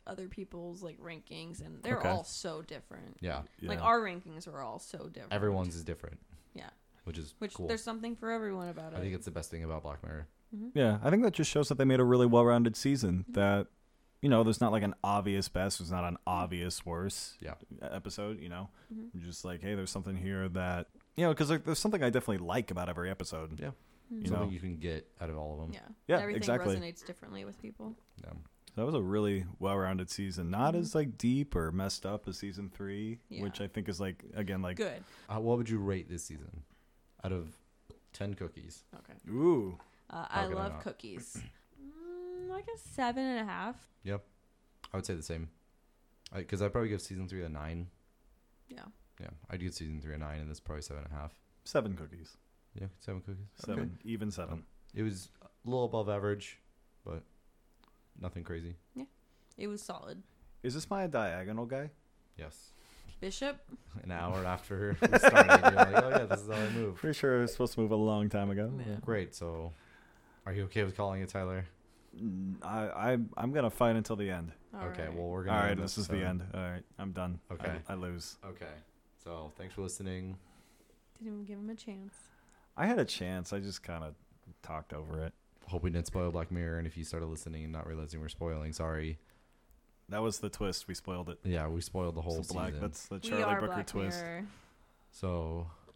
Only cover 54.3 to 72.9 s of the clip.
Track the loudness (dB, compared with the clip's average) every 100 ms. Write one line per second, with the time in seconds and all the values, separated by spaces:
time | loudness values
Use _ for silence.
54.3 | -4 -6 -8 -10 -20 -10 -4 -2 -4 -8
55.3 | -18 -20 _ -4 0 2 0 0 0 0
56.3 | 0 -4 -16 -20 _ _ _ -10 -10 -12
57.3 | -20 -20 _ _ _ _ _ _ -10 -8
58.3 | -8 -8 -8 -8 -12 _ -12 -12 _ _
59.3 | _ _ -8 -6 -6 -8 -10 -12 -14 -16
60.3 | _ -20 -8 -6 -4 -2 0 2 2 2
61.3 | 0 -2 -4 -2 -4 -6 -10 _ _ _
62.3 | -14 -14 -14 -20 -20 -20 -20 -16 -10 -8
63.3 | -2 -4 -4 -12 -18 -14 -10 -6 -2 0
64.3 | 0 0 -2 -2 -2 0 4 6 10 12
65.3 | 12 12 12 12 10 10 8 6 4 4
66.3 | 0 0 0 0 0 -2 -2 -2 2 4
67.3 | 4 2 0 0 2 2 4 4 4 2
68.3 | 2 2 0 0 -2 -4 -4 0 0 -2
69.3 | -6 -6 -4 -6 -10 -18 -20 -20 -20 -20
70.3 | -12 -6 -2 0 0 0 0 0 0 -2
71.3 | -2 -2 -2 -6 -10 -20 -20 -18 -8 -4
72.3 | -2 -4 -6 -4 -2 -2